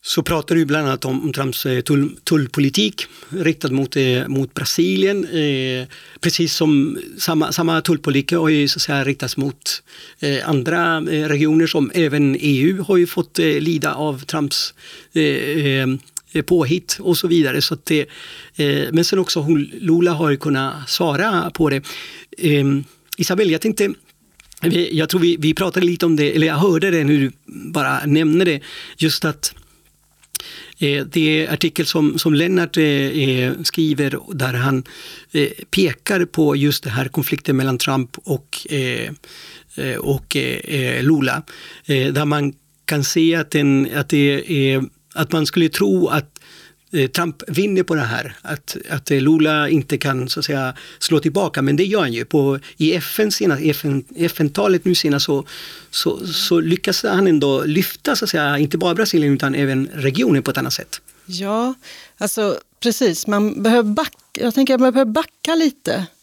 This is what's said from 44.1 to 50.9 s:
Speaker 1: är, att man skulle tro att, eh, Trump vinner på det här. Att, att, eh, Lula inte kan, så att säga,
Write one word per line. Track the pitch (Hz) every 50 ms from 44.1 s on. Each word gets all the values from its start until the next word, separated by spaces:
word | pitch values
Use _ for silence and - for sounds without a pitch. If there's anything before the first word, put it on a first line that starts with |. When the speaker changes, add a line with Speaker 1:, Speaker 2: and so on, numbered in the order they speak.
| - 147 143 143 139 139 - - - 139 135 135 135
Speaker 1:
är, | 135 131 - _ _ _ _ -
att | - 156 -
man | - 160 151
skulle | - - 175 165 156
tro | - - 196 202 190 185 175
att, | - 143 151 - - _ - - - - - - - _ _ _ _ -
eh, | 165 131 127
Trump | - - 175 170 143 _ -
vinner | - 156 151 196 208 196 185 180
på | - 165
det | 151
här. | 131 113 117 117 - 123 104 -
Att, | - - 151 143 _ - - - - -
att, | 165 135 - -
eh, | 143 139
Lula | 131 147 160 160 156 156 151 151 147 139
inte | 156 151 135 - 147
kan, | - - 143 131 127 127 123
så | - -
att | 143
säga, | - 147 135 131 127 127 - - -